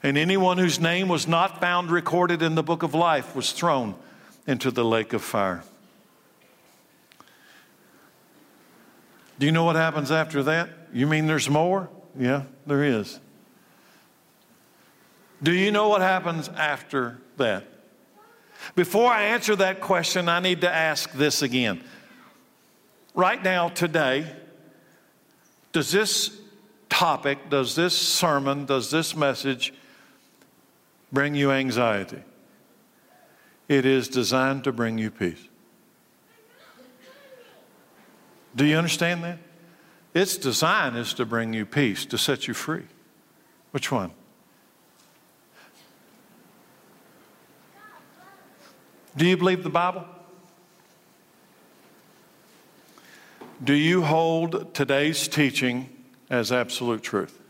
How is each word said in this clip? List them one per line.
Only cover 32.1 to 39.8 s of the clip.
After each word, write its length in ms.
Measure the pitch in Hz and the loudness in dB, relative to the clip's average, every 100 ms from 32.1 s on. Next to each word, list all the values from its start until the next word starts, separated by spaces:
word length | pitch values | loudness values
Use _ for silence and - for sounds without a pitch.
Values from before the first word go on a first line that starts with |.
| - - _ _ _ _ _ _ _ _ _ _ _ _ _ - | -14 -18 _ _ _ _ _ _ _ _ _ _ _ _ _ 0
It 180 | 139 | 2
is 220 | 131 135 113 | 4 2 2
designed 560 | 127 107 131 131 139 | -2 0 2 0 0
to 80 | 139 | -4
bring 260 | 120 113 113 | -2 -2 -2
you 140 | 110 | -4
peace. 380 | - 90 80 - _ _ _ _ _ _ _ _ _ _ _ - - - _ 523 554 - 494 - - - _ _ - - - - - _ | -4 -6 -6 -20 _ _ _ _ _ _ _ _ _ _ _ -20 -20 -20 _ -20 -20 -20 -20 -20 -20 -20 _ _ -20 -20 -20 -20 -20 _
Do 80 | 120 | 0
you 140 | 147 156 | 4 4
understand 460 | 170 - 170 175 | 0 0 0 -2
that? 120 | 170 170 - - - - | -6 -12 -18 -20 -20 -20